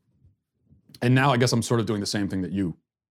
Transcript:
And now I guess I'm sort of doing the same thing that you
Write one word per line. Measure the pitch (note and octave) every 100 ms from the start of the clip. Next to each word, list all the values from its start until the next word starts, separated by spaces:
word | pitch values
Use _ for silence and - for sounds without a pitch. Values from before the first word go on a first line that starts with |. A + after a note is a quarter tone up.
| _ _ _ _ _ _ _ _ _ -
And | A#2+
now | C3 C#3
I | B2
guess | B2
I'm | A#2
sort | G#2+ A#2
of | G#2+
doing | G#2+
the | G2
same | G#2+ G2
thing | F#2+
that | F2
you | F#2+ F2+ - _ _ _